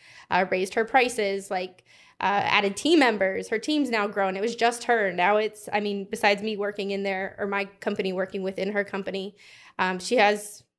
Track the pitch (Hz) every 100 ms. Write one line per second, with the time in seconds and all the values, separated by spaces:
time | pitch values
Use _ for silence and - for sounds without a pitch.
0 | - - - 180 185 185 190 - 220 269
1 | 247 247 202 196 196 185 185 - _ -
2 | - - 190 202 - 202 202 190 294 330
3 | 254 208 190 190 185 220 302 302 254 226
4 | 202 202 190 190 226 233 233 240 - 233
5 | 196 175 180 214 214 - - 214 208 202
6 | 190 214 214 202 220 202 202 208 196 196
7 | 196 190 190 - 208 202 196 - 214 202
8 | 190 185 190 196 190 190 190 202 196 196
9 | 190 190 196 - - - - - 185 185
10 | - 240 208 208 - - _